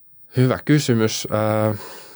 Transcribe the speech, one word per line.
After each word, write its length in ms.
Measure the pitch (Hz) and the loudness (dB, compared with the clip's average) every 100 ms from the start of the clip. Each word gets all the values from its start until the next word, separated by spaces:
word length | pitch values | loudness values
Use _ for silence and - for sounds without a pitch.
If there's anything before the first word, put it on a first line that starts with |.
| _ _ _ - | _ _ _ 0
Hyvä 220 | 127 101 - | 2 0 0
kysymys. 640 | 147 147 117 110 - - 107 107 107 107 | 0 2 2 0 -2 -4 -2 0 0 0
Äh, 80 | 104 - - - | -2 -8 -20 -20